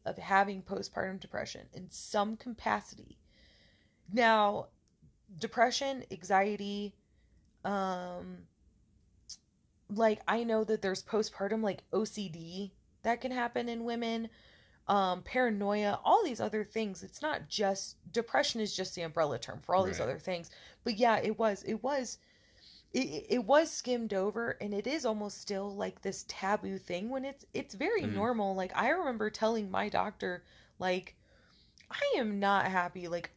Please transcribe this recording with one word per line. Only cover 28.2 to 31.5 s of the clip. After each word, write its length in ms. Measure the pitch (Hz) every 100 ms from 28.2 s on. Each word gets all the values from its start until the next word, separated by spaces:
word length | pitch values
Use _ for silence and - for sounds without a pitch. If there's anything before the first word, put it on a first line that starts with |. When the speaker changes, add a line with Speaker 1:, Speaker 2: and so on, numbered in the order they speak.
| 226 226 196 190
Speaker 1:
Like, 200 | 185 -
I 140 | 226
remember 400 | 349 294 226 214
telling 420 | - 220 226 196
my 180 | 190 208
doctor, 560 | - 196 - 190 180 - - - -
like, 380 | 185 180 - - _ _ _